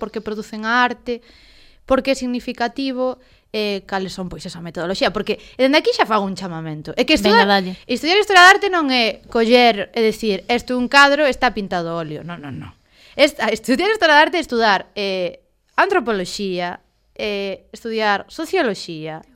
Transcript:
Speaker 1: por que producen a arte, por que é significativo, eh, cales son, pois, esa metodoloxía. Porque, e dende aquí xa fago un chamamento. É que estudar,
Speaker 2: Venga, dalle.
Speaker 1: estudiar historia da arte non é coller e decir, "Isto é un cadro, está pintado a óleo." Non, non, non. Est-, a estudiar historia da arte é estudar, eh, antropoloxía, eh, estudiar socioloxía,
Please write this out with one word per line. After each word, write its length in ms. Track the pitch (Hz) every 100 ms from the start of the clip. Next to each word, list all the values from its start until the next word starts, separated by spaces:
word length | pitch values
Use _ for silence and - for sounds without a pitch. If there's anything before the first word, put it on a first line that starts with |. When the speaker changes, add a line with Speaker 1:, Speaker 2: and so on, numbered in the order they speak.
Speaker 1:
por 80 | 214
que 140 | 220 214
producen 400 | 214 214 214 220
a 180 | 240
arte, 380 | 247 240 - 240 - - - - - _ -
por 160 | 262
que 80 | 262
é 40 | 269
significativo, 1040 | 254 247 247 240 240 240 269 247 254 254 _ _ _
eh, 320 | 214 208 196 185
cales 260 | 196 185 185
son, 80 | 180
pois, 160 | - 185
esa 100 | 170
metodoloxía. 540 | 170 165 170 190 240
Porque, 240 | 214 202 202 - -
e 60 |
dende 160 | 262 302
aquí 140 | 466
xa 160 | 480 185
fago 160 | 214 196
un 80 | 190
chamamento. 560 | 190 165 160 151 151 -
É 80 | 247
que 80 | 202
estudar, 300 | 202 453 202
Speaker 2:
Venga, 60 | 202
dalle. 100 | 185 185 -
Speaker 1:
estudiar 300 | 247 294 392
historia 220 | 392 381
da 80 | 359
arte 160 | 392 403
non 160 | 359 285
é 300 | 254 226 - -
coller 640 | 240 226 247 240 208 190
e 80 | 233
decir, 420 | 220 214 220 190 -
"Isto 240 | 240 240 254
é 60 |
un 80 | 240
cadro, 320 | 277 277 285 294
está 240 | - 254
pintado 400 | 202 190 180 170
a 20 | 170
óleo." 300 | 156 151 165
Non, 160 | 170
non, 160 | 147 127
non. 160 | 147 - _ _ _ -
Est-, 220 | - -
a 140 | 220
estudiar 400 | 220 - 262 370
historia 240 | 440 339 294
da 40 | 320
arte 100 | 339
é 60 |
estudar, 460 | - 240 226 185 - -
eh, 480 | 196 185 175 - _ _ _ -
antropoloxía, 1000 | 370 370 233 208 180 - 196 175 175 - _ _ _ -
eh, 480 | 214 202 196 190 _
estudiar 500 | - 233 220 214 196 -
socioloxía, 880 | - 320 381 269 190 - 160 156 156 -